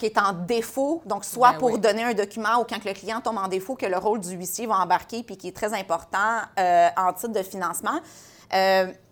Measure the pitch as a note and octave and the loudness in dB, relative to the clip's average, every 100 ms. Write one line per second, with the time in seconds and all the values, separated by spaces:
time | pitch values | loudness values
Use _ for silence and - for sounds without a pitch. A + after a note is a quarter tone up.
0 | A3 G#3+ G3 F3 F3 A#3 A3+ C4+ C#4 E4 | 0 2 2 0 -2 -2 -2 -2 -2 -2
1 | G3+ G3+ - A#3 A#3+ B3+ B3 A3 G#3+ G#3 | -4 -6 -6 4 6 6 2 4 2 2
2 | A#3+ G#3 G#3 A3+ G#3+ A#3+ A#3 A3+ G3+ G3 | 0 0 -2 -2 0 2 0 -4 -6 -8
3 | F#3 A3+ A#3 A3 F#3+ F#3 F#3 B3+ G3+ F#3 | -6 -6 -4 -4 -2 -4 -6 -6 -2 0
4 | G#3+ A3+ F3 F3+ F3+ - A#3 F#3+ F3+ E3+ | 0 -2 -4 -10 -8 -8 -2 0 2 0
5 | - A3+ A#3 F#3+ F3+ F3+ G#3+ G#3 F#3+ E3+ | 0 -10 -10 -12 -12 -6 -4 -4 -4 -4
6 | - G3 G#3+ A3+ - - F3+ F3 E3+ E3+ | -2 0 0 0 -4 0 4 6 6 4
7 | F#3 F3+ A#3 G#3 F#3+ F#3+ E3+ F3 G#3+ D4+ | 0 0 -4 -4 -4 -4 -4 -2 -2 -4
8 | - - - - - F#3+ F#3+ F#3+ F#3 - | -6 -20 -20 -20 -4 2 4 4 2 -6
9 | _ | _